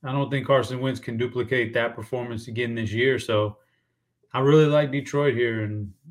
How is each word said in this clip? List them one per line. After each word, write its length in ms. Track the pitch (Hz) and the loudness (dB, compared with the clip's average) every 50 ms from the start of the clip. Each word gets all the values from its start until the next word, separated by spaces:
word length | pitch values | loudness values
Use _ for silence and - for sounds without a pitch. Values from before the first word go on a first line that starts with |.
| - | -8
I 80 | 131 | -4
don't 200 | 131 139 139 120 | -4 -4 -2 -2
think 160 | 135 139 131 - | -2 -4 0 4
Carson 320 | 139 131 120 107 127 127 | 4 4 4 0 -6 -4
Wentz 200 | 127 131 123 110 | -4 -4 -4 -4
can 160 | - - 117 | -6 -8 -4
duplicate 600 | 113 123 123 117 123 120 113 131 127 120 113 117 | -4 -4 -4 -2 -4 -2 0 0 0 0 0 0
that 200 | 120 117 117 117 | 0 -2 -2 -4
performance 520 | - 117 - - 123 120 120 120 110 113 - | -8 -10 -8 -6 -6 -6 -6 -8 -10 -10 -10
again 260 | 113 117 123 117 117 | -6 -4 -4 -4 -4
this 180 | 113 113 104 | -4 -4 -4
year. 280 | 101 113 123 135 131 117 | -2 0 2 2 2 0
So 380 | - - 113 107 107 104 104 _ _ _ _ _ _ _ _ _ _ _ _ _ _ _ - | -2 0 0 0 0 0 -4 _ _ _ _ _ _ _ _ _ _ _ _ _ _ _ -4
I 60 | 127 | 0
really 260 | 135 139 147 156 156 | 4 6 8 8 8
like 260 | 151 147 151 147 139 | 6 4 2 2 2
Detroit 440 | 131 139 135 - - 143 143 147 123 | -2 -4 -6 -2 -2 0 2 2 2
here. 280 | 113 120 120 113 110 107 | 2 0 0 0 -2 -4
And, 300 | 104 104 104 104 98 95 _ _ 151 | -4 -4 -6 -8 -10 -12 _ _ -20